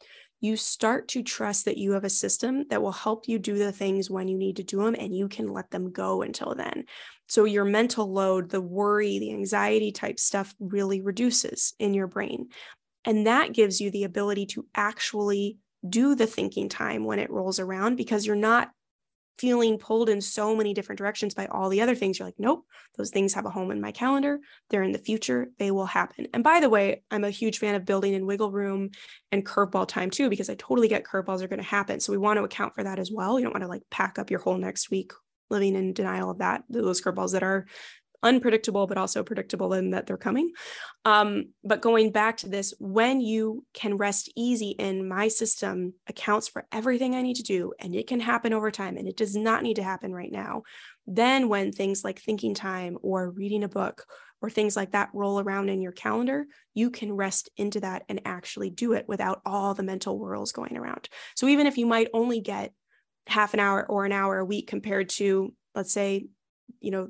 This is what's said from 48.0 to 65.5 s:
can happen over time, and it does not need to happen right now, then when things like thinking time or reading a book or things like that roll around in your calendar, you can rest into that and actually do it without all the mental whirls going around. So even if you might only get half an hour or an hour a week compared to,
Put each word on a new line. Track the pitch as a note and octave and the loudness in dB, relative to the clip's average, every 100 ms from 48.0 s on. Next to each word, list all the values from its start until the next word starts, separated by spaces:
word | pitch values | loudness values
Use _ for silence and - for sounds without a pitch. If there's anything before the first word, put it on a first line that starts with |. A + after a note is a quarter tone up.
| A3 | -2
can | B3 | -2
happen | A#3 A#3 A#3 | 0 0 2
over | A3 G#3+ | 0 0
time, | G#3 G3 F3+ | -2 -6 -6
and | F#3 | -8
it | F#3+ | -4
does | G#3 G3+ | -2 0
not | A3 A3+ | 2 2
need | A#3+ G#3+ | 0 -2
to | |
happen | F#3+ F#3 G3 | -2 -4 -6
right | F3+ F3+ | -8 -8
now, | G#3 G3+ - - - - - - | -8 -6 -8 -10 -18 -20 -18 -4
then | F#3 A#3+ C4+ B3 | 2 4 4 4
when | G3+ G3 | 2 0
things | G3 G3 G3 | 0 -2 -2
like | G3+ F#3+ | -4 -6
thinking | - G#3+ A3+ | -4 -2 -2
time | G3 F#3+ F#3 F3+ F3 | -4 -4 -6 -6 -6
or | G3 F#3+ F3+ | -2 -2 -2
reading | F3+ G3+ G#3 | -4 -4 -2
a | G#3 | -2
book | G3 G3 - - - - _ | -2 -4 -6 -16 -20 -20 _
or | A3 | -4
things | A3 G#3+ | 0 2
like | G#3 G3 | 0 0
that | G3+ G3+ | 0 -2
roll | G3+ G3+ G3+ | -2 0 0
around | G3 G3 G3 | 0 -2 0
in | G3 | -2
your | F#3 | -4
calendar, | F3+ A3 A3 B3 C#4 C#4+ - _ | -4 -2 0 0 -2 -4 -12 _
you | - A#3 | 0 0
can | B3 G#3 | 0 -4
rest | G3+ G3 F#3+ - - | -2 -2 -2 -4 -4
into | G#3 G#3 | -4 -2
that | F#3+ F#3 - | -4 -6 -8
and | F#3+ | -8
actually | G3 F3+ - - G3 | -6 -8 -10 -8 -8
do | F3 A#3+ | -2 0
it | A3 - | 0 0
without | G3 F#3+ F#3+ | -2 -2 -2
all | - G3+ G3 | -2 -2 0
the | G3 | -2
mental | F#3+ F#3+ G3 G3 | -4 -4 -4 -6
whirls | G3+ G3+ - | -6 -6 -6
going | - - - | -6 -8 -8
around. | - - - - - - | -8 -10 -12 -16 -12 0
So | C4 | 4
even | C#4+ D4 | 6 6
if | C4+ | 4
you | |
might | A#3 A3+ A3+ | 2 4 2
only | A3+ A#3+ A#3 | 2 2 0
get | G3 G3 G3+ - _ _ _ _ - | -4 -6 -8 -12 _ _ _ _ -2
half | G#3+ G#3 | 2 2
an | G#3+ | 2
hour | G3+ G3 G#3 | 2 2 0
or | G3+ G3 | -2 0
an | |
hour | G3 G3 F#3+ | 0 0 0
a | F#3 | -2
week | G#3 - | -4 -4
compared | G3+ G#3 G3 F#3 | -6 -2 -2 -2
to, | - G3+ F#3+ F#3+ | 0 2 2 0